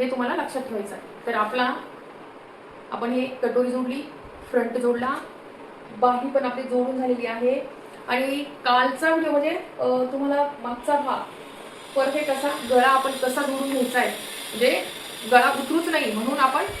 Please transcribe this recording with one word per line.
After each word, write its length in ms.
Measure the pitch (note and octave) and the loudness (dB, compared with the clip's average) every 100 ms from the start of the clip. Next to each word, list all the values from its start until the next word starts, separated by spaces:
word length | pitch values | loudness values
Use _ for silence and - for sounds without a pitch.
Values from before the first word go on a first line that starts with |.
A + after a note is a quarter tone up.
हे 80 | B3 | -2
तुम्हाला 240 | B3 A#3+ - | 0 -2 -2
लक्षात 260 | - C4 | -2 -6
ठेवायचं 340 | - G#3+ G3 - | -4 -6 -6 -10
आहे. 320 | - - A#3 | -14 -10 -4
तर 60 | |
आपला, 420 | A3+ G#3+ B3+ B3+ - - - - - - - - - - - - | 0 0 2 0 -2 -10 -16 -18 -18 -18 -18 -20 -20 -20 -20 -10
आपण 180 | G#3+ A#3+ | -6 -2
हे 160 | B3+ C4 | 0 -2
कटोरी 460 | - A#3 B3 B3 | -2 0 2 2
जोडली, 300 | B3+ B3+ C#4 C#4+ - - - - | 0 -2 -4 -8 -14 -16 -16 -2
फ्रंट 200 | B3 A#3 | 0 0
जोडला, 460 | B3 A#3+ A#3 B3+ D4+ - - - - - - - - | 0 0 2 0 -4 -6 -16 -18 -18 -18 -18 -16 2
बाही 320 | B3 B3 C#4 | 4 4 2
पण 160 | C4+ C4 | 0 0
आपली 180 | A#3+ | -2
जोडून 340 | B3+ B3 B3 B3+ | 0 0 0 0
झालेली 280 | B3+ A#3+ A#3 | 0 0 0
आहे. 580 | A3+ B3 C#4 - - - - - | 0 0 0 -2 -12 -16 -14 -2
आणि 360 | B3 C4+ C#4+ | 0 0 -2
कालचा 640 | C#4+ - B3 B3 C4+ - D#4+ | -6 -4 4 6 4 2 2
व्हिडिओ 220 | D#4+ D#4 | 4 4
म्हणजे, 180 | C#4+ D#4 F4 - - | 2 2 0 -6 -2
अ, 60 | B3+ B3+ B3+ | 0 2 0
तुम्हाला 380 | C4+ C#4 C#4+ C#4+ - | 0 0 2 2 -2
मागचा 380 | A#3+ B3 D4 C#4+ | -6 -4 0 2
भाग 200 | C4+ A3+ - - - - - - - C4+ | 2 -2 -6 -12 -16 -16 -16 -16 -4 0
परफेक्ट 340 | C4+ D4+ D4 | 2 2 0
असा 180 | C4+ C#4+ - A#3 | 0 0 -2 4
गळा 180 | B3+ C4 | 6 8
आपण 240 | C4+ C4+ | 6 2
कसा 300 | C4 B3+ C#4 | 0 0 0
जोडून 280 | C4+ C4+ C#4 | 0 -2 0
घ्यायचा 300 | C4+ B3 B3+ | 0 2 2
आहे, 100 | G#3 | 0
म्हणजे 760 | - - - - G#3+ B3 F4+ - - - - A3 | -2 -8 -10 -8 2 2 2 -2 -10 -12 -10 4
गळा 180 | B3 C#4 | 6 6
उतरूच 380 | C4 - D#4+ E4+ | 2 0 0 2
नाही 240 | D#4 A#3+ | 0 0
म्हणून 280 | G#3+ B3 C#4+ | -2 -2 2
आपण 260 | C4 D4 G4+ - | 2 2 -2 -6